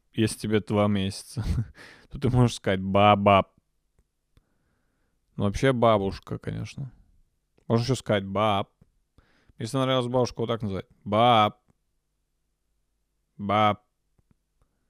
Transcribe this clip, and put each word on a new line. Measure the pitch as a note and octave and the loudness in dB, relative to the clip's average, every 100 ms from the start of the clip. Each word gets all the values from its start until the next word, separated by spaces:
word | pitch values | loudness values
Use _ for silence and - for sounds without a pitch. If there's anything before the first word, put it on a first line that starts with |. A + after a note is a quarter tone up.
| _ | _
если | - A2 - | -2 -2 -2
тебе | G#2+ G#2+ | -2 -2
два | - G#2 G#2 | 0 0 0
месяца, | G2+ F#2+ - - - G#2+ - A2 - | 0 -2 -6 -14 -10 -4 -4 -6 -12
<laughs> | - - _ | -20 -20 _
то | - | -6
ты | B2+ | -2
можешь | B2 B2 - | 2 2 0
сказать | - F#2+ | -4 -4
«баба». | F#2+ G2 G#2 G2+ G2+ G2 - _ _ _ _ _ _ _ _ _ _ _ _ _ _ _ _ _ _ - | 0 4 6 6 6 4 2 _ _ _ _ _ _ _ _ _ _ _ _ _ _ _ _ _ _ -6
Ну, | G2+ | -4
вообще | G2 C3+ | 0 0
бабушка, | B2 A#2 G#2+ G2 - - A2+ | 2 2 2 0 -6 -12 -12
конечно. | - G#2+ A2+ - C3+ - _ _ _ _ _ _ _ | -10 -10 -12 -12 -14 -16 _ _ _ _ _ _ _
Можно | A#2 | -2
еще | A#2+ B2+ | -2 -6
сказать | - G#2+ G2 | -2 -4 -2
«баб». | G2 G#2+ G2+ G#2 _ _ _ _ _ _ _ _ _ | -2 0 -2 -4 _ _ _ _ _ _ _ _ _
Мне | A#2 | -8
всегда | C3+ C3 | -4 0
нравилась | C3 A#2+ | 0 0
бабушку | B2+ A#2+ - | -2 -2 -4
вот | A#2 | -6
так | A2+ | -6
называть. | A2 F#2 - _ - | -6 -8 -10 _ -4
«Баб». | G#2 A#2+ A#2 G#2+ - _ _ _ _ _ _ _ _ _ _ _ _ _ _ _ _ _ - | 2 4 4 2 -2 _ _ _ _ _ _ _ _ _ _ _ _ _ _ _ _ _ -12
«Баб». | G2+ G#2 G#2+ G2+ _ _ _ _ _ _ _ _ _ _ _ | -2 2 2 0 _ _ _ _ _ _ _ _ _ _ _